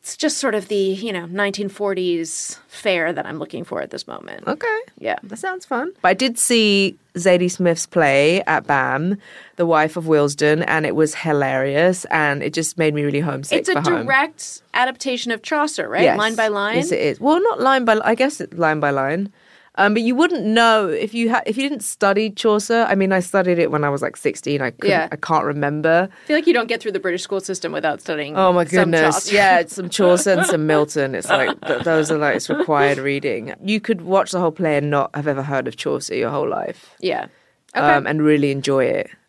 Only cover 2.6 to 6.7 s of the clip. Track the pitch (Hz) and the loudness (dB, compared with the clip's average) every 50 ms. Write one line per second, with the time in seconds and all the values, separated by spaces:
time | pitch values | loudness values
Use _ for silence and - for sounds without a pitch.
2.6 | _ _ - - - 220 185 170 165 165 175 143 - - - 160 143 - - 139 | _ _ -20 -6 -2 -2 0 0 0 -2 -4 -4 -8 -8 -8 -10 -10 -10 -10 -12
3.6 | - - - - 69 - - - - - 60 50 50 50 50 50 50 - 277 311 | -10 -8 -8 -8 -8 -8 -10 -14 -12 -12 -14 -14 -14 -16 -18 -12 -6 -8 -6 -4
4.6 | 466 466 440 440 494 - _ - - - - - - 196 202 226 - 381 370 370 | -4 -4 -4 -4 -8 -12 _ -10 -6 -6 -6 -6 -8 -14 -14 -10 -8 -8 -8 -8
5.6 | - _ 269 233 269 349 392 _ - 185 190 190 262 269 247 - - - 240 226 | -8 _ -6 -4 -4 -6 -10 _ 2 2 2 2 0 -2 0 -2 0 2 4 4
6.6 | 220 208 | 4 4